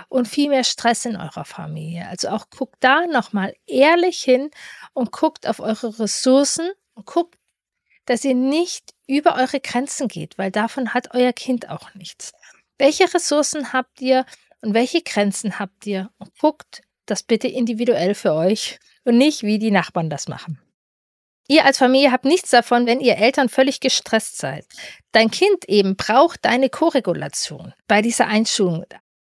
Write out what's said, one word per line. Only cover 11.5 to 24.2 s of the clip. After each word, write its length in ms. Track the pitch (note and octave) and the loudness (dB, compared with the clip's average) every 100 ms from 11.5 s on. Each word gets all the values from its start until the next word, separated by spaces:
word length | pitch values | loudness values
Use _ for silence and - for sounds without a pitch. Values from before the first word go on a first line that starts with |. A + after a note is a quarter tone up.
| B3 - | -6 -6
auch 260 | D#3+ - | -14 -16
nichts. 380 | F#3+ - - - - - _ _ - | -20 -20 -18 -18 -20 -20 _ _ 0
Welche 340 | C#4 D4+ F4+ | 2 4 2
Ressourcen 600 | F4 - D4 C#4+ D#4 C4 | 2 0 0 0 -4 -4
habt 280 | C4 B3+ _ | -4 -6 _
ihr 240 | C4 B3+ B3+ - _ _ | 0 0 0 -10 _ _
und 120 | A3 | -2
welche 280 | G#3+ B3 E4+ | 0 0 -2
Grenzen 560 | - - G3+ - G#3+ - | -2 0 0 -2 -6 -6
habt 280 | F#3+ - - | -10 -10 -8
ihr? 240 | G3 F#3+ _ | -6 -6 _
Und 180 | F#3 _ | -20 _
guckt 440 | D#4 D#4 - - _ _ - | 0 0 -10 -20 _ _ -6
das 160 | G3+ | -6
bitte 260 | - A3 B3+ | -2 -2 -2
individuell 680 | B3+ A#3 A3 A#3+ A3 F3+ | -2 -4 0 0 0 0
für 180 | G#3 G3 | 0 0
euch 460 | D#3 F3 G#3+ - - _ _ | 2 2 0 -4 -12 _ _
und 140 | - A#3 | 2 4
nicht, 240 | C#4+ D4 | 4 2
wie 160 | G#3 G#3+ | -2 0
die 120 | A3 | 2
Nachbarn 400 | G3 E3 - D#3+ | 0 0 -4 -4
das 180 | D3+ - | -6 -8
machen. 300 | - - D3 _ _ _ _ _ _ _ _ - | -10 -12 -14 _ _ _ _ _ _ _ _ 2
Ihr 160 | D4 | 4
als 140 | C#4 C4+ | 4 4
Familie 340 | B3+ C4 C#4 | 4 6 4
habt 140 | B3 C4+ | 4 2
nichts 240 | F4+ - | 0 4
davon, 360 | B3 - A#3+ A#3+ | 2 4 2 2
wenn 140 | B3 | 2
ihr 160 | C4 G#3 | 2 4
Eltern 320 | A3 C4+ C4 | 2 4 2
völlig 320 | - C4+ - | 2 2 2
gestresst 580 | C4+ - - A3 | -2 -2 -2 -2